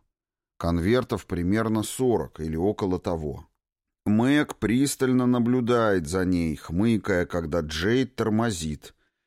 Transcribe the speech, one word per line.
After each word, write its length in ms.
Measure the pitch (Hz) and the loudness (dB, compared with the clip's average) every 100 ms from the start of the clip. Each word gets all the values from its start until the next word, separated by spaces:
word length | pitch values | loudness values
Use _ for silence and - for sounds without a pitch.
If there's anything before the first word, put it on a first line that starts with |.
| _ _ _ _ _ - | _ _ _ _ _ -6
Конвертов 680 | 85 85 85 123 120 101 - | -2 0 2 2 0 -6 -4
примерно 580 | 87 87 107 110 110 | -4 0 0 0 -2
сорок 560 | 104 - 127 104 65 - | -4 -2 2 2 -2 -8
или 180 | 80 80 | -6 -2
около 420 | 95 107 98 90 | 0 0 -2 -2
того. 480 | - 85 76 69 - _ _ _ _ _ - | -2 -4 -6 -10 -14 _ _ _ _ _ 0
Мэг 520 | 107 123 147 147 - | 2 4 2 0 -4
пристально 680 | 104 120 139 - 127 127 123 | -2 2 0 0 0 2 2
наблюдает 840 | 123 117 127 117 123 113 95 73 | 2 2 2 2 2 4 2 0
за 180 | 92 92 | -2 0
ней, 300 | 90 82 76 | 2 0 -4
хмыкая, 720 | - 82 117 110 101 90 87 | -4 0 2 2 0 -2 0
когда 360 | 87 80 85 | -4 -2 -4
Джейд 540 | 78 78 95 123 123 - | -4 -4 0 0 0 -2
тормозит, 760 | 110 107 117 90 80 73 - - _ _ | 0 0 0 -2 -6 -8 -12 -20 _ _